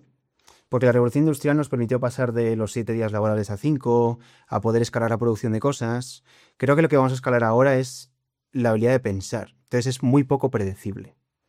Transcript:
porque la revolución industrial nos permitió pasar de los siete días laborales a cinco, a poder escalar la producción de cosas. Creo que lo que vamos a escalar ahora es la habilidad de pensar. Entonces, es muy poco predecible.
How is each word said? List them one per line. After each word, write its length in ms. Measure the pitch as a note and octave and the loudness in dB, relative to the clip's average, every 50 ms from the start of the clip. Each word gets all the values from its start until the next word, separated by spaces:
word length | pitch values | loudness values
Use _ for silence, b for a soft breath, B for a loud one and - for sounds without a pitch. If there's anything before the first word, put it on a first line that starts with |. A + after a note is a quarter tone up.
| _ _ _ _ _ _ _ b b b b b b _ | _ _ _ _ _ _ _ b b b b b b _
porque 160 | - B2 B2+ | -2 2 4
la 80 | B2 A#2+ | 4 4
revolución 320 | B2 A#2+ A#2+ - C#3+ D3+ | 4 4 2 2 2 2
industrial 320 | D#3+ D3 C3+ - D3 C#3+ | 2 0 0 0 0 0
nos 120 | D3+ D3 C3+ | 0 0 -2
permitió 300 | - B2 A#2 A2 B2+ B2 | -2 -4 -2 -2 -2 -2
pasar 320 | B2+ A#2+ - - C3 A#2+ | -2 -2 -2 -2 -4 -2
de 240 | A2+ A#2 A#2 A2+ A2+ | 0 0 0 0 0
los 160 | A2+ A2 G2+ | -2 -4 -4
siete 220 | - A#2+ A2 G#2+ A2+ | -4 -6 -6 -4 -2
días 180 | A2+ A2 G#2+ | -2 -2 -2
laborales 400 | G#2+ G#2+ G#2+ G#2+ G#2+ A2 G#2 G2 | -2 -2 0 0 0 -2 -2 -4
a 60 | G#2 | -6
cinco, 640 | F#2+ - D3+ D3+ C3 - A#2+ A#2+ A#2+ A#2 A#2 A#2 A#2 b b b b b | -4 -2 -2 -2 0 0 2 2 2 2 2 -2 -4 b b b b b
a 140 | b - A2 | b -6 -2
poder 200 | G2+ A2+ A2+ A#2 | 0 2 2 2
escalar 300 | A#2 - - A#2+ A#2 A2+ | 0 0 0 -2 -2 0
la 60 | A2+ | 0
producción 340 | G#2+ A#2+ A#2+ A2 G2+ - A#2 | 0 0 0 0 0 -2 -2
de 80 | G#2+ A2 | -2 -2
cosas. 640 | - C#3 C#3 - A#2+ A2+ A#2 B2 B2 - - - b b b b b b b | -2 -2 -2 -2 -4 -4 -4 -6 -8 -10 -16 -20 b b b b b b b
Creo 200 | _ - C3 C#3+ | _ 0 2 4
que 60 | D3 | 4
lo 80 | E3 D#3+ | 4 4
que 80 | D3 | 4
vamos 140 | C#3 C3 C3 | 4 2 2
a 40 | C3 | 0
escalar 280 | B2+ - C3+ B2 A#2+ A#2 | -2 -2 0 0 2 2
ahora 340 | A2 A2+ A#2+ C3+ C#3+ C3+ | 2 4 4 4 4 2
es 340 | B2+ C3 B2+ - - - - _ _ _ _ _ _ _ _ - | 0 -2 -4 -10 -16 -20 -20 _ _ _ _ _ _ _ _ -4
la 160 | C3 A#2+ A#2 | -2 0 2
habilidad 220 | A2 A2 A2+ A#2+ | 2 2 2 2
de 100 | C3 B2+ | 2 2
pensar. 520 | B2+ A#2 G2 F#2+ F#2 - - A2 - - _ _ _ | 0 -2 -4 -4 -6 -8 -8 -8 -8 -12 _ _ _
Entonces, 340 | _ - B2 A#2 C3 B2+ | _ -4 -2 -2 -2 -4
es 60 | - - | -2 2
muy 200 | B2 C3 C#3+ C#3 | 4 4 4 4
poco 260 | C3+ C#3+ C3+ C#3 C3 | 2 0 0 0 -2
predecible. 680 | B2+ A2+ G2+ F#2+ G2 - - G#2 G2 G2 F#2+ - _ _ _ _ _ _ _ | -2 -2 -4 -4 -6 -8 -10 -10 -10 -10 -14 -18 _ _ _ _ _ _ _